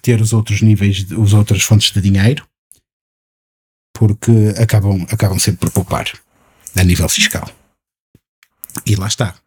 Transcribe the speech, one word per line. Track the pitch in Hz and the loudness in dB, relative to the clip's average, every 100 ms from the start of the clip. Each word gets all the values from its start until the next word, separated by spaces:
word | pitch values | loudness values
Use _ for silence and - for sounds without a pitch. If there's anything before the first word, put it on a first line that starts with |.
ter | - 117 | -2 0
os | 110 | 2
outros | 113 110 104 | 0 -2 0
níveis | 110 104 101 95 92 | 2 2 2 -2 -4
de, | 90 | -2
os | 104 | 2
outras | 104 104 98 | 4 2 0
fontes | - 107 - | 2 0 0
de | 104 | 0
dinheiro, | 95 98 104 147 - _ _ _ _ _ _ _ _ _ _ _ _ _ _ | 0 2 2 0 -6 _ _ _ _ _ _ _ _ _ _ _ _ _ _
porque | - 110 104 - 117 107 104 | 0 0 2 2 4 4 0
acabam, | 117 110 101 95 85 | 0 0 0 -2 -2
acabam | 110 101 95 | -2 -2 -2
sempre | - 90 | -2 -2
por | - | -2
poupar | - - - - - _ _ _ _ - 98 | -4 -4 -4 -6 -12 _ _ _ _ -8 0
a | |
nível | 90 85 82 | 2 2 0
fiscal. | - - - - - _ _ _ _ _ _ _ _ _ _ - - - | -2 -2 -4 -10 -18 _ _ _ _ _ _ _ _ _ _ -16 -10 -4
E | 104 | -4
lá | 98 | -4
está, | - 107 - | -6 -6 -8